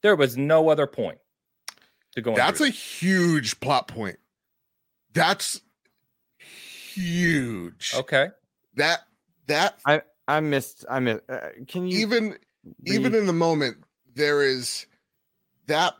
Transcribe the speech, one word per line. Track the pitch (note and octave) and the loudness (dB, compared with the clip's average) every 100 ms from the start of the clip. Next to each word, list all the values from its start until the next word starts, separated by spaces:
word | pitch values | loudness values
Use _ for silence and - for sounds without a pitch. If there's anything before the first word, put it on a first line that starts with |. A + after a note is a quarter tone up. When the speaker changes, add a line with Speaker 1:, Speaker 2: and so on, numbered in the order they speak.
Speaker 1:
There | G#3 | 4
was | F#3+ C3+ A#2+ | 4 4 2
no | C#3+ D#3+ D#3+ | 2 4 6
other | D3+ C#3+ | 2 0
point | - G2+ - _ _ _ _ - - _ _ _ | -2 -8 -8 _ _ _ _ -20 -20 _ _ _
to | - | -8
going | A#2 A2+ | -2 2
Speaker 2:
That's | C3 G3 | 2 2
Speaker 1:
through | D4 | 0
Speaker 2:
a | |
Speaker 1:
that. | - | -2
Speaker 2:
huge | - - F3 F#3+ F3 D#3+ A2 - | -12 -6 0 2 4 2 -2 -6
plot | B2+ C#3 - | 0 -2 -2
point. | A#2+ G#2 - _ _ _ _ _ _ _ _ _ | -8 -10 -10 _ _ _ _ _ _ _ _ _
That's | A2+ E3 G3 - - _ _ _ _ _ _ _ _ - - - - - | 0 2 0 -4 -10 _ _ _ _ _ _ _ _ -20 -20 -20 -20 -16
huge. | - F3+ E3+ F3 D#3 B2 G#2+ F2 - - - | -8 -4 0 2 0 -2 -6 -10 -10 -6 -6
Speaker 1:
Okay. | B2+ C#3 D3+ - _ _ _ | 0 0 0 -4 _ _ _
Speaker 2:
That, | - D3 E3+ _ _ _ _ - | -2 0 0 _ _ _ _ -2
that | D3+ F#3+ - | 0 0 0
Speaker 3:
I, | C#3+ D3+ - _ - | 0 0 0 _ -2
I | D3 | 0
missed, | D#3 C#3 B2+ - - | 2 -2 -4 -16 -6
I | C3+ | -2
missed, | B2 A2 _ | 0 -2 _
uh, | C3 - - B2+ | -12 -12 -16 -12
can | F3+ F3+ | -8 -4
you | F#3 | -2
Speaker 2:
even, | A3 A#3 A3 E3+ _ _ - - - | 0 0 -2 -8 _ _ -20 -18 -4
even | - C4 | 0 2
Speaker 3:
re- | A3 | 2
Speaker 2:
in | G3+ | 2
the | |
moment, | E3+ E3 D#3 C3+ A2+ _ _ _ | 2 2 2 -2 -6 _ _ _
there | A#2+ D3 D3 | -2 0 2
is | C#3 C3 B2 - - _ _ _ _ _ _ _ - | 2 0 -6 -10 -12 _ _ _ _ _ _ _ -4
that | D3+ F3 - | 0 0 -2